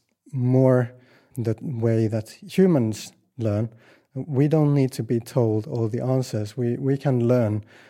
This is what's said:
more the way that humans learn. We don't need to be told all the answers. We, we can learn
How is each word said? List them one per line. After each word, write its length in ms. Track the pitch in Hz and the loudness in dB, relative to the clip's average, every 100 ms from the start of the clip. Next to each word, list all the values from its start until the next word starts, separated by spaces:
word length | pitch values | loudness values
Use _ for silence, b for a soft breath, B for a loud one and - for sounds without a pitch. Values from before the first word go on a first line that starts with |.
| _ _ _ | _ _ _
more 600 | 139 123 131 131 127 120 - b b b b | -4 2 4 6 4 0 -6 b b b b
the 220 | 113 110 | -4 -4
way 460 | 165 117 117 113 110 | -6 -4 0 0 0
that 220 | 113 104 | -2 -8
humans 840 | - 202 - 190 156 113 110 - - _ - | -14 -6 2 4 4 0 -4 -10 -20 _ -6
learn. 320 | 110 104 117 - b b b | -2 -2 -4 -8 b b b
We 340 | 135 135 131 147 | -12 -6 0 2
don't 260 | 156 147 | 2 2
need 180 | 143 131 | 2 0
to 100 | - | -2
be 160 | 113 117 | -4 -4
told 480 | - 135 113 107 107 | -2 0 0 0 -4
all 220 | 120 113 | -4 -4
the 120 | 117 | -2
answers. 540 | 127 131 127 107 107 - | -2 -2 -2 -6 -6 -4
We, 220 | 120 123 | -4 -2
we 200 | 135 139 | -2 -2
can 300 | 147 123 117 | 0 0 2
learn 380 | 127 110 107 - b b | 2 2 -2 -6 b b